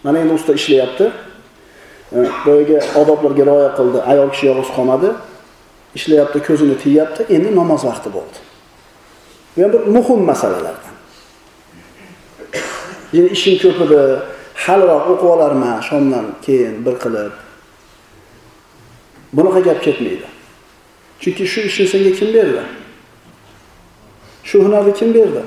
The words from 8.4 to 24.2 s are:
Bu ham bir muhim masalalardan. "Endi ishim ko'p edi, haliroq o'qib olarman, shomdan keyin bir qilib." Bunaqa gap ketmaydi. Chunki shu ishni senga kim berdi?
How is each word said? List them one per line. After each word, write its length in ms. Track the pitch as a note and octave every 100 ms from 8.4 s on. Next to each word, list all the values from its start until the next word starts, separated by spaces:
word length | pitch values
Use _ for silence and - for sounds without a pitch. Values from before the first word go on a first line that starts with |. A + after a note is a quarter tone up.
| - - _ _ _ _ _ _ _ - _ E3
Bu 60 |
ham 100 | G3+
bir 100 | A3+ G#3
muhim 340 | A#3 B3 A#3
masalalardan. 760 | F3 C3 G#2+ F2+ D#2 D#2 - - - - _ _ _ _ _ E3+ - - F#3+ - - - - - - - - - -
"Endi 160 | D#3+ F3+
ishim 260 | G3 G3 F3+
ko'p 200 | F#3 E3+
edi, 220 | D#3+ D3 C3+ C3 - - -
haliroq 500 | - - G3 F#3 D3+ F3
o'qib 180 | F3+ F3
olarman, 420 | E3 D3 C3+ B2 A2
shomdan 460 | - D3 C#3 B2 A2 -
keyin 320 | - C3 A2+ A2
bir 100 | B2 B2
qilib." 340 | A#2+ A2+ G#2 - - - _ _ _ _ _ - _ - _ _ _ _ - - _ - -
Bunaqa 280 | C#3 F#3 F#3
gap 180 | F3+ D#3
ketmaydi. 440 | D3 C3+ G#2+ F#2 - - - _ _ _ _ _ _ _
Chunki 240 | F3+ F3 F#3
shu 140 | A3
ishni 260 | G#3 - F#3+
senga 260 | G3 G3
kim 160 | F#3 G#3+
berdi? 280 | A3+ F3+ A#2+ - - - - _ _ _ _ _ - _ _ _ _ _ _